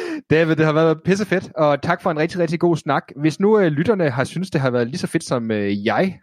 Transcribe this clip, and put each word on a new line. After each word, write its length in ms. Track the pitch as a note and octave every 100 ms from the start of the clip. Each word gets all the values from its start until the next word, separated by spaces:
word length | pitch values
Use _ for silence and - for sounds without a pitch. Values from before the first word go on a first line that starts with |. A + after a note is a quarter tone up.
| F4+ D#4 -
David, 260 | D3+ E3 D#3
det 100 | D#3
har 80 |
været 280 | D3+ E3 D#3 E3
pissefedt, 460 | G3 G#3+ F3+ - -
og 260 | D3+ C#3+
tak 200 | E3 F3+
for 100 | G3
en 80 | D3+
rigtig, 200 | E3 F3+
rigtig 200 | E3+ E3
god 180 | F3 D#3+
snak. 340 | D#3 C#3 - C3+
Hvis 240 | D#3 -
nu, 200 | G3 G#3+
øh, 80 | F3+
lytterne 420 | D3 F3 G3+ D#3
har 140 | B2
syntes, 260 | B2+ D#3+ F#3+
det 120 | D#3
har 80 | C3
været 180 | B2 A#2+
lige 100 | E3+
så 100 | -
fedt, 160 | E3
som, 280 | - C3 A2+
øh, 340 | G#2+ G2+ G#2 G#2+
jeg 340 | G#2+ F#3+ F3